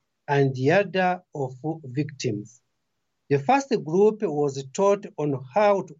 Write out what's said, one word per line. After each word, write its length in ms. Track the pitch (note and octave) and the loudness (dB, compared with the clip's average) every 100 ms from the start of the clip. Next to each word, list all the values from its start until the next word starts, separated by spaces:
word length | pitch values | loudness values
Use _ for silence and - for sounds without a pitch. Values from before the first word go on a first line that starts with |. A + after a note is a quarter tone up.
| _ _ - | _ _ 0
and 280 | C#3+ C3+ B2+ | 2 2 2
the 160 | C3+ | 2
other 500 | F#3 F#3+ F#3 F3+ F3+ _ | 2 2 0 0 -2 _
of 200 | D3+ C3+ B2+ D#3 D#3+ | -8 -8 -6 -8 -8
victims. 760 | C3+ B2 D3+ - B2 G#2 G#2 _ _ _ _ _ _ _ - | -8 -6 -6 -6 -6 -6 -8 _ _ _ _ _ _ _ -2
The 100 | C#3+ | 0
first 300 | C#3 C#4 C#4 G3+ | 2 2 2 -4
group 380 | C#3+ F3+ G#3+ G#3+ | 0 2 2 2
was 420 | E3 D3 D3 C3 C3+ | -2 -2 -2 -4 -8
taught 320 | - G3 G3+ F#3+ - | 0 2 2 -2 -6
on 260 | D3 C3+ C#3 | -4 -4 -2
how 300 | G#3 G#3 G3 | 2 2 2
to 120 | F#3+ | -2